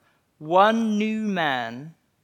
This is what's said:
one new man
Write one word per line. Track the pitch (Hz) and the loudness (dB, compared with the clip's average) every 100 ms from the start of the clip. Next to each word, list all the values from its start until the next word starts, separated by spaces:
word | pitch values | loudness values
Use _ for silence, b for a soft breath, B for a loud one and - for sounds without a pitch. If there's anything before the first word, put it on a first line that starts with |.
| _ _ _ _ | _ _ _ _
one | 151 180 208 226 226 208 | 0 4 4 4 0 0
new | 220 220 | -2 -2
man | 214 190 151 127 117 120 156 - _ _ | -4 -2 0 -2 -4 -10 -16 -20 _ _